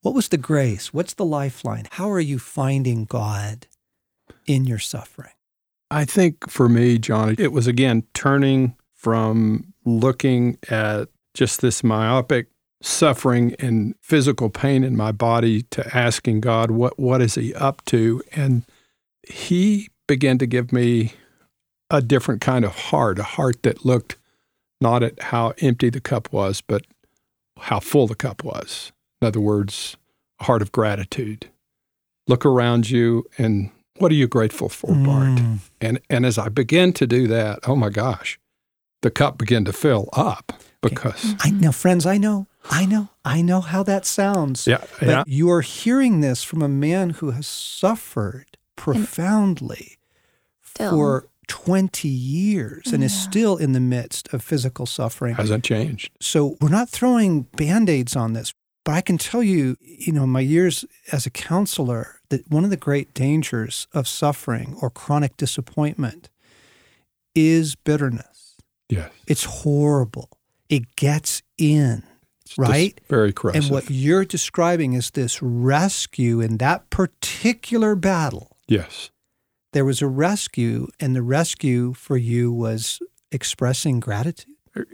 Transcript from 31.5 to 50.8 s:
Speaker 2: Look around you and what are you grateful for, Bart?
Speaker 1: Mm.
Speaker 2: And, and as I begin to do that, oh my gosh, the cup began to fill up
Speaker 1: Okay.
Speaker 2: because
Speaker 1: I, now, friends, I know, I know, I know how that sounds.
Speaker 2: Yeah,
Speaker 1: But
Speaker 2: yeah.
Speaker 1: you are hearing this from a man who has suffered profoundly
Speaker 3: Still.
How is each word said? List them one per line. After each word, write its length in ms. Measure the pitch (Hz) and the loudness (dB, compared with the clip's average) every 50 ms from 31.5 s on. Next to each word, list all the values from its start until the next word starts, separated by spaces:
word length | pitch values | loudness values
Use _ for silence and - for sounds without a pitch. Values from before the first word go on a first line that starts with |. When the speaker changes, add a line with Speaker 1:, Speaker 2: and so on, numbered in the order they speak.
| _ _ _ _ _ _ _ _ _ _ _ _ _ _ _ | _ _ _ _ _ _ _ _ _ _ _ _ _ _ _
Speaker 2:
Look 200 | - 127 123 - | 2 2 4 4
around 420 | 143 131 123 120 120 120 120 113 107 | 4 4 4 4 4 4 2 2 2
you 340 | 127 120 117 117 117 117 - - - - | 2 2 2 4 2 0 -2 -6 -4 -2
and 320 | 120 113 107 101 98 101 - _ _ _ _ - | 0 0 2 0 -2 -4 -10 _ _ _ _ 2
what 120 | 185 170 | 2 4
are 40 | 160 | 4
you 120 | 147 131 | 4 4
grateful 440 | 117 - 117 110 107 - - - - | 2 2 2 2 2 -2 -4 -6 -8
for, 240 | - - - - 160 | -6 -8 -2 0 2
Bart? 440 | 143 135 139 139 135 135 135 127 123 | 4 4 4 4 4 4 4 4 2
Speaker 1:
Mm. 200 | 120 117 110 101 - - _ _ | 2 2 0 -4 -6 -12 _ _
Speaker 2:
And, 180 | 110 117 117 - - _ | -2 -2 -2 -4 -2 _
and 160 | 143 120 127 | 0 2 2
as 140 | 127 107 - | 2 0 0
I 100 | - 113 | -4 -2
begin 460 | 104 139 123 110 156 175 180 180 180 | 0 0 0 2 4 4 4 4 4
to 120 | - 139 | 2 2
do 200 | 120 117 127 127 110 | 2 4 2 4 2
that, 300 | 113 117 110 107 101 - - | 2 2 0 -2 -4 -4 -2
oh 100 | 123 135 | 0 2
my 140 | 139 113 104 | 2 2 0
gosh, 480 | 104 104 113 131 107 - - - - - _ _ _ _ _ _ _ _ _ _ _ _ | 0 0 -2 -2 -2 -4 -8 -10 -12 -12 _ _ _ _ _ _ _ _ _ _ _ _
the 80 | - 117 | -2 -2
cup 260 | - - 143 139 - | 2 4 2 2 2
began 280 | - 127 104 123 113 101 | -2 0 2 2 2 2
to 60 | 104 | 0
fill 360 | 98 - - 151 123 104 104 - - | -2 0 2 2 2 2 0 -2 -2
up 380 | 135 - 190 95 - - - - - - _ _ _ | 0 0 0 -2 -4 -10 -16 -18 -18 -20 _ _ _
Speaker 1:
Okay. 120 | - 110 131 | -2 -2 -2
Speaker 2:
because 400 | - - 117 - - - 220 208 196 - | -2 -4 -6 -6 -4 -4 -4 -4 0 0
Speaker 1:
I, 60 | 147 | 2
now, 200 | 202 196 180 156 | 4 4 4 2
friends, 340 | 127 - - 180 185 175 151 | 2 2 2 2 2 4 2
I 100 | 180 196 | 2 2
know, 300 | 208 202 214 208 196 196 - _ _ _ - | 2 2 2 0 -2 -4 -8 _ _ _ -4
I 160 | 143 156 190 | -2 0 2
know, 240 | 190 214 214 202 202 _ _ - | 2 2 0 0 -4 _ _ -4
I 160 | 131 135 165 | -2 0 2
know 180 | 170 175 180 185 | 2 2 2 0
how 220 | 180 156 170 190 | 0 -2 -2 -2
that 240 | 196 202 196 190 - | 0 0 -2 -2 -2
sounds. 600 | - - - 196 196 202 185 151 139 131 - - | -4 -2 0 0 0 0 0 0 -2 -4 -2 0
Speaker 2:
Yeah, 160 | 127 123 - - - - - | 0 0 0 -2 -10 -8 -2
Speaker 1:
But 80 | - 120 | 0 2
Speaker 2:
yeah. 160 | 123 131 139 | 2 2 0
Speaker 1:
you 240 | 147 135 143 165 175 | 0 0 2 4 4
are 100 | 175 170 | 4 2
hearing 600 | 147 - - - - 226 247 269 269 247 208 156 | 0 -4 -8 -6 -2 0 2 2 4 4 4 2
this 200 | 147 135 127 - | 2 2 0 -2
from 200 | - - - 160 | -6 -6 -4 -2
a 60 | 151 143 | 0 0
man 420 | 139 139 143 151 175 190 190 175 | 0 0 0 0 0 0 0 -2
who 220 | 156 - 160 143 | -4 -4 -6 -6
has 140 | 117 135 147 | -6 -6 -8
suffered 1000 | - - - - - - - - 196 226 220 - - - - 104 95 120 131 - _ - _ _ _ _ | -10 -12 -12 -12 -12 -6 -2 0 0 0 -2 -8 -10 -6 -6 -6 -6 -8 -12 -18 _ -20 _ _ _ _
profoundly 1200 | - - 156 131 - - - - - 165 190 214 214 202 196 170 131 - - - - - - - _ _ _ _ _ _ _ _ _ _ _ _ _ | -8 -4 -2 -2 -2 -2 -4 -6 -4 -2 0 2 2 2 2 0 -2 -6 -10 -12 -12 -16 -20 -20 _ _ _ _ _ _ _ _ _ _ _ _ _
Speaker 3:
Still. 280 | _ - - - | _ -20 -8 -6